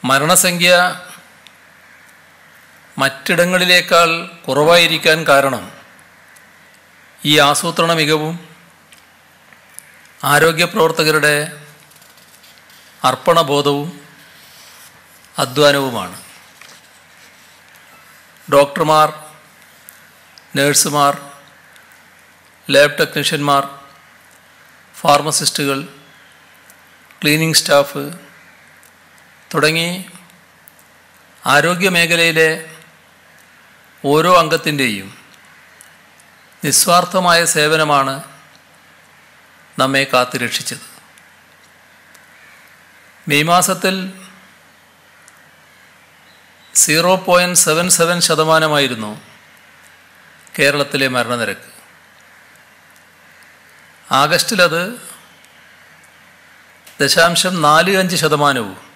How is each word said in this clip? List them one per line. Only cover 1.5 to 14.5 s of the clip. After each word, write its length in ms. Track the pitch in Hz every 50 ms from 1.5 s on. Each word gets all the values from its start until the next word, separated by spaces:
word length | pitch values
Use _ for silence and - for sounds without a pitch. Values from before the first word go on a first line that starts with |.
| _ _ _ _ - _ _ - - - - - - _ _ _ _ _ _ - _ - - _ _ - _ - - - 135
മറ്റിടങ്ങളിലേക്കാൾ 1040 | 135 - - - - 185 165 170 180 180 180 180 180 180 180 175 - 185 170 170 165 165 165 175 180 - - -
കുറവായിരിക്കാൻ 720 | - 131 139 151 160 170 175 170 160 165 156 - 170 156 160 160 151 143
കാരണം 320 | 139 139 139 131 107 90 98 - - - - - - - _ _ _ _ _ - - _ _ _ _ _ _ _ _ _ _ _ _ - _ _ - - 143
ഈ 20 | 147 151 147 143
ആസൂത്രണ 440 | 147 - - 170 156 165 170 165 170 160
മികവും 340 | 156 143 156 156 151 156 170 170 - - - - - _ _ _ _ _ - _ _ _ _ _ _ _ _ _ _ _ - _ _ _ - - - - - - - - _ _ - 135 143
ആരോഗ്യ 320 | 147 156 165 165 156 175 175 -
പ്രവർത്തകരുടെ 640 | 220 165 160 156 - 160 156 151 156 143 147 147 147 151 170 - - - - - - - _ _ - - - _ _ - _ _ _ - - - _ _ _ - - - - - - - 135
അർപ്പണബോധവും 800 | 127 127 - - 170 170 165 139 143 143 139 147 143 143 147 170 180 - - - - - - - - - - -